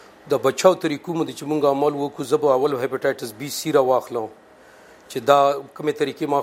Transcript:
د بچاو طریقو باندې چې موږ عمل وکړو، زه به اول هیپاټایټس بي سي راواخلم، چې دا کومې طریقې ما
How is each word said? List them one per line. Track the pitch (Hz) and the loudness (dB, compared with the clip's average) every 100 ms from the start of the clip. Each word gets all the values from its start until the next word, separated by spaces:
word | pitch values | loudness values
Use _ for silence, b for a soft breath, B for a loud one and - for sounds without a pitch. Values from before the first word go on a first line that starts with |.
| B B - | B B -4
د | 135 135 | 0 0
بچاو | 127 185 175 | 4 4 4
طریقو | 160 143 - 165 | -2 -4 -6 -4
باندې | 151 123 | -4 -6
چې | 143 | -6
موږ | 151 143 | 0 2
عمل | 139 147 143 | 2 0 0
وکړو، | 143 - 131 | -6 -6 -2
زه | 151 | 0
به | 151 131 | 2 2
اول | 147 131 | 2 -2
هیپاټایټس | 127 127 139 131 120 110 | -4 -4 -4 -4 -8 -10
بي | 139 - | -10 -8
سي | 160 143 | 0 2
راواخلم، | 131 127 - 117 110 - - - B B B B - | 4 2 0 -8 -8 -12 -20 -20 B B B B -12
چې | 131 120 | -6 4
دا | 143 139 139 135 - | 4 4 0 -8 -8
کومې | 151 147 | -6 -2
طریقې | 143 - 151 | -4 -2 -2
ما | 143 | -2